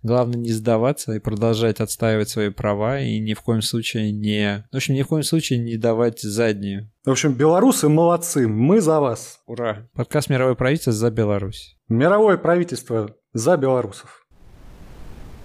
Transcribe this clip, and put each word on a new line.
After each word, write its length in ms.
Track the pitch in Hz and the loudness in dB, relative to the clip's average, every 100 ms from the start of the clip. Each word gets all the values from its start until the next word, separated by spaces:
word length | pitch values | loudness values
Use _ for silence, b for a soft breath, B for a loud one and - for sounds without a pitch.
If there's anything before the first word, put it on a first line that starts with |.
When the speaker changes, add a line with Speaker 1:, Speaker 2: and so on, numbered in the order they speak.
Speaker 1:
Главное 380 | 113 123 120 120 | 0 2 2 -2
не 100 | 117 | -2
сдаваться 640 | 110 110 113 123 147 - | -2 0 2 2 -2 -6
и 60 | 110 | -6
продолжать 640 | - 104 113 107 117 104 | -4 -2 0 2 0 0
отстаивать 480 | 107 - 113 110 104 | -4 -2 0 0 -2
свои 200 | 110 104 | -2 -4
права, 500 | 98 107 101 107 139 | -2 -2 0 -2 -2
и 200 | 127 110 | -2 -4
ни 160 | 107 107 | -4 -4
в 60 | |
коем 200 | - 113 | -2 -2
случае 500 | 104 117 - 113 107 | -2 -4 -4 -4 -2
не, 540 | 104 104 104 104 101 - | -2 -2 0 0 -2 -6
в 40 | 135 | -6
общем, 200 | - 135 | -2 0
ни 80 | |
в 40 | 135 | 0
коем 140 | 156 | -2
случае 380 | 139 165 - 123 | 0 -2 0 -2
не 180 | 117 110 | -2 -2
давать 440 | 117 113 120 110 | 0 2 0 -2
заднюю. 680 | 107 104 117 101 101 98 110 _ - | -4 0 0 0 -4 -6 -10 _ -2
Speaker 2:
В 60 | |
общем, 220 | 131 156 | 0 0
белорусы 560 | 123 156 175 254 - 151 | 2 4 4 4 4 2
молодцы, 580 | 151 170 170 170 143 117 | 4 4 2 0 0 0
мы 340 | 107 135 214 | 2 4 4
за 180 | 160 156 | 4 2
вас. 400 | 139 110 - - - | 2 -2 -10 -20 -16
Speaker 1:
Ура! 420 | 120 117 101 117 | -6 -6 -6 -10
Подкаст 380 | - 123 151 - | -8 -2 -2 0
"Мировое 240 | 131 131 123 | 2 2 2
правительство" 380 | 127 156 - | 0 0 0
за 180 | 107 117 | 0 0
Беларусь. 640 | 113 104 101 98 - - _ - | 0 0 0 -4 -10 -18 _ -4
Speaker 2:
Мировое 480 | 117 160 208 214 180 | 0 4 4 4 4
правительство 800 | 165 175 175 120 - 113 104 - _ | 2 2 0 -6 -4 -4 -4 -10 _
за 220 | 113 123 175 | -2 2 2
белорусов. 720 | 135 127 113 - - - _ _ - - - - - - - - - - | 2 0 -2 -8 -20 -20 _ _ -20 -20 -20 -20 -20 -18 -18 -16 -18 -18